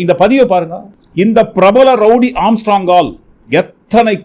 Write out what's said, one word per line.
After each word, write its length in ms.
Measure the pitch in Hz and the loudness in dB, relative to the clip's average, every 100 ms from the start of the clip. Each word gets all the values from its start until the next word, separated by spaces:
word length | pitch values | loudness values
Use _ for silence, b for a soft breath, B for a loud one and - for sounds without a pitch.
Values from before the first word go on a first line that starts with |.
இந்த 120 | 175 170 | -4 0
பதிவை 240 | 202 269 214 | 2 2 0
பாருங்க. 240 | 180 165 180 - _ _ 165 | -2 -4 -12 -20 _ _ -2
இந்த 160 | 214 226 - | 0 0 -2
பிரபல 400 | 185 190 240 262 247 | 0 2 4 2 2
ரவுடி 260 | 214 240 247 247 196 | 2 2 0 -2 -2
ஆம்ஸ்ட்ராங்கால் 640 | 220 214 202 180 180 131 - _ _ - | -2 -2 -2 0 0 0 -6 _ _ -6
எத்தனை 640 | 147 175 _ - 220 220 196 | -4 -4 _ -4 0 0 -2